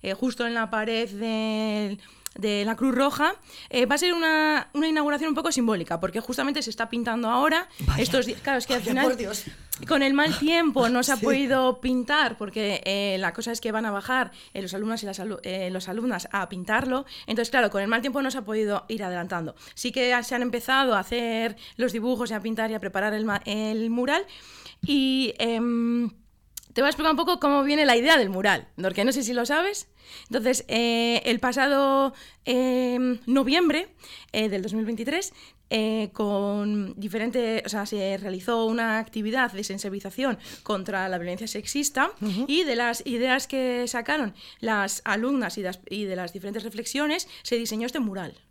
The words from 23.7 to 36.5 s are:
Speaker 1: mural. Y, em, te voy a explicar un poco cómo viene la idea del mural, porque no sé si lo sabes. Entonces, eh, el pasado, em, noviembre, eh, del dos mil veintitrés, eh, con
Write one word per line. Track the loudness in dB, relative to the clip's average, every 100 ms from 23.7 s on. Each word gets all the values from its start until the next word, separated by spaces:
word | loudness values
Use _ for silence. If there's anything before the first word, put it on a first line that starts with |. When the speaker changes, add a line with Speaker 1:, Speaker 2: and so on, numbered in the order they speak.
| -2 0
Speaker 1:
mural. | 0 2 0 -2 -12 -20 -20 -20 -8
Y, | 0 2 4 2 0 0
em, | -2 0 0 0 0 0 -2 -6 _ _ _ -20 -8
te | 0
voy | 0
a |
explicar | 2 2
un | 2
poco | 2 2
cómo | 4 4
viene | 4 4 6
la | 6
idea | 6 6
del | 6
mural, | 2 2 2 -2 -4
porque | -4 2
no | 2
sé | 2
si | 0
lo | -2 0
sabes. | 2 0 -2 -10 _ -20 -20 -6
Entonces, | -2 2 0 0
eh, | 0 2 2 2 2 2
el | 0
pasado, | 0 2 2 4 4 4 2 -2 -20 -14 0
em, | 2 4 2 2 2 0 0 2
noviembre, | 2 4 4 4 2 -2 _ -20 -20 -6
eh, | -2 0
del | 0
dos | -2
mil | -2 -2
veintitrés, | -4 -2 -2 -4 -12 -20 _ _
eh, | 0 0 0 -2
con | -2 0 2 0